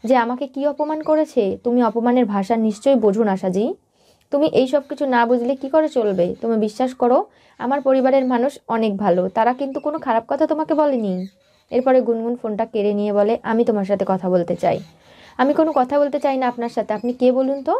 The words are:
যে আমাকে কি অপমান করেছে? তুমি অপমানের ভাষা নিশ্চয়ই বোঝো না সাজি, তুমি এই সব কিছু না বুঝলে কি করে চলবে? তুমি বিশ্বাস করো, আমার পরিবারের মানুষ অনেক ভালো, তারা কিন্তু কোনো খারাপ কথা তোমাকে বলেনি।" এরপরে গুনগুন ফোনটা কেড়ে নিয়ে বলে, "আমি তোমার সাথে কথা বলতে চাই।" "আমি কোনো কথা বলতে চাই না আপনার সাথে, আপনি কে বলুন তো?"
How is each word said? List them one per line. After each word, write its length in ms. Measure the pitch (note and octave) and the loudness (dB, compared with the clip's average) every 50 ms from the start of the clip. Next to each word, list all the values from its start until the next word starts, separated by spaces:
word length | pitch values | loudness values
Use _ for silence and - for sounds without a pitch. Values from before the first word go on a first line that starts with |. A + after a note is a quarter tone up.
| - | 2
যে 120 | A3 C4 | 2 2
আমাকে 280 | B3 A3+ A#3 B3 B3 C#4+ | 2 2 0 -2 -6 -8
কি 140 | C4+ - C4+ C#4 | -8 -6 -4 -4
অপমান 320 | D4 C#4 C#4+ D4+ D4+ D#4 D#4 | -4 -2 -2 -4 -4 -4 -6
করেছে? 420 | D#4 D#4 D#4 D#4 D#4 D4+ - B3 G#3+ F#3+ G3 F#3+ _ | 0 0 2 2 2 0 0 -2 -2 -2 -4 -4 _
তুমি 160 | A#3+ A#3+ B3 A#3+ | 0 0 2 2
অপমানের 420 | A3 G#3 A#3 A3+ A#3+ A#3+ B3+ B3+ | 2 0 0 0 2 2 2 2
ভাষা 300 | G3+ G#3 G3+ G3 - A#3+ | 0 0 -4 -2 0 0
নিশ্চয়ই 400 | A3+ A3 A3 G#3 G#3 - C#4 C#4 B3 | 0 0 0 -2 0 2 2 2 4
বোঝো 240 | G#3+ G#3 G3 A3 A#3 | 4 2 2 2 2
না 120 | G#3 F#3+ | 0 0
সাজি, 280 | F#3+ G3 F#3+ F3+ G3 G#3+ C#4+ G4 _ _ _ _ _ _ _ _ _ _ _ | 0 -2 -2 -2 0 -2 -2 -4 _ _ _ _ _ _ _ _ _ _ _
তুমি 160 | - C#4+ D4+ | 0 0 0
এই 200 | D#4 - - B3+ | 0 0 -4 -6
সব 160 | B3+ D4 C#4+ C#4 | -2 -2 -2 -2
কিছু 160 | - D4+ - D4 | -4 -6 -6 -2
না 160 | C4+ B3+ A#3+ A#3 | 0 2 0 2
বুঝলে 280 | A#3 B3 A#3+ A#3 B3 C#4 | 2 2 0 0 -2 -4
কি 120 | C4+ C#4 C4+ | -4 -6 0
করে 180 | C4+ D#4 D#4 D4+ | 0 2 2 2
চলবে? 360 | D4+ C4 A3 G#3 G3 - F3 F3+ - - | 0 0 0 0 0 0 0 -2 -2 -6
তুমি 160 | - A3+ A3+ | -4 -2 -2
বিশ্বাস 340 | A3 G#3 G#3+ - - B3+ C4 B3+ | 0 -2 -4 -2 -4 -4 -4 -2
করো, 240 | _ B3 A#3+ B3 D#4 G#4 - _ _ _ _ _ _ | _ 0 2 2 2 0 -2 _ _ _ _ _ _
আমার 200 | - A#3+ C4+ C#4+ | -4 -4 -4 -2
পরিবারের 440 | B3+ C4+ C4 C4+ B3+ C4 C4+ C4+ C4 | 0 2 2 4 4 4 2 2 2
মানুষ 260 | B3+ B3+ A#3 A#3+ C#4+ C#4 - _ | 2 0 0 0 -2 -4 -6 _
অনেক 240 | - A3+ A3+ A3 A3 G3 | -4 -2 0 0 0 -2
ভালো, 260 | F#3+ G#3 G3 F3 F3+ F3+ F#3+ | 0 0 2 2 2 0 -2
তারা 220 | - A3+ A3+ A#3 B3 | 0 0 0 0 0
কিন্তু 240 | B3+ C#4+ C#4 C4+ D4+ | -2 -6 -6 -6 -4
কোনো 180 | - D4+ D4+ D#4+ | -4 -4 -6 -4
খারাপ 240 | - C#4 A3+ A3+ A3+ | -4 0 -2 -2 0
কথা 180 | - C#4+ C#4+ D#4 | -2 0 0 0
তোমাকে 260 | D4+ D#4 D4 D#4+ D#4 E4 | 0 0 -2 -2 -2 0
বলেনি।" 400 | C#4+ D4+ D4 C4+ A#3+ A3 G3+ F#3 F3+ F#3 G3 _ _ _ _ _ _ _ _ | 2 2 2 2 0 -2 -2 -4 -4 -6 -10 _ _ _ _ _ _ _ _
এরপরে 260 | - A#3+ B3+ C4+ C4 B3+ | -4 0 2 4 4 4
গুনগুন 320 | A#3+ A3+ A#3 A3+ A3+ A#3 A#3+ | 4 2 -2 -2 -2 -4 -6
ফোনটা 300 | A#3+ - A3 G#3+ G3+ A3+ | -4 -6 -6 -4 -4 -6
কেড়ে 260 | A3+ - A3 G3+ G#3 G#3 | -4 -2 -2 0 0 0
নিয়ে 180 | G#3 G#3 G#3 G3+ | 0 -2 0 2
বলে, 200 | G3+ G3+ G#3 A#3 A#3 - | 2 2 2 0 -2 -2
"আমি 180 | - A3+ A3+ A#3 | -2 0 0 2
তোমার 200 | B3 A#3 G#3 G3 | 2 0 0 0
সাথে 200 | F#3+ G3+ F#3+ G3 | 0 0 -2 0
কথা 200 | F#3+ F#3+ F#3 F#3+ F#3 | 0 -2 -2 0 0
বলতে 260 | F#3 F#3 F3 - F3 | 0 0 0 0 -4
চাই।" 220 | - - F#3 - - - - - _ _ - - - - - - | -2 0 0 0 -2 -6 -14 -20 _ _ -20 -20 -20 -20 -18 -2
"আমি 140 | - B3+ C#4 D4 | 0 0 2 4
কোনো 180 | D4+ D#4+ D#4+ D4+ | 2 2 2 2
কথা 220 | C#4+ B3+ B3+ C#4 C#4+ | 0 0 0 2 0
বলতে 180 | D4 C#4+ C#4+ D4 | 0 0 0 -2
চাই 160 | - C#4+ C4+ | 0 0 0
না 80 | C4 C4 | 0 -2
আপনার 240 | B3 A#3+ A#3+ A#3 A#3 | -2 -2 -4 -8 -6
সাথে, 200 | - A#3+ G#3 - G#3+ | -4 -4 -4 -4 -4
আপনি 180 | G#3 G#3 A#3+ B3 | -4 -4 -6 -2
কে 140 | B3+ B3+ B3 | 2 2 4
বলুন 280 | B3+ C4 C4 C4 C#4 C#4 C4 | 4 4 0 0 -2 -4 -2
তো?" 120 | D#4 F#4 | -2 -2